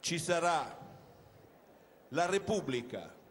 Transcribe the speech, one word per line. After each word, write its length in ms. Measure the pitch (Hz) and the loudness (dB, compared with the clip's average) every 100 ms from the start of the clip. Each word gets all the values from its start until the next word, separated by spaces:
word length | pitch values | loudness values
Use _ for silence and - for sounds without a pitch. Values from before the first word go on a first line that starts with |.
ci 180 | - 170 | -2 -2
sarà 580 | 160 175 170 160 131 - - - - - - - - - - - - - - | 2 2 4 2 0 -8 -16 -18 -20 -20 -20 -20 -20 -20 -20 -20 -20 -20 -4
la 160 | 139 175 | 0 2
Repubblica 880 | 190 196 214 143 123 120 104 80 - - | 2 2 0 2 -2 -2 -8 -10 -16 -20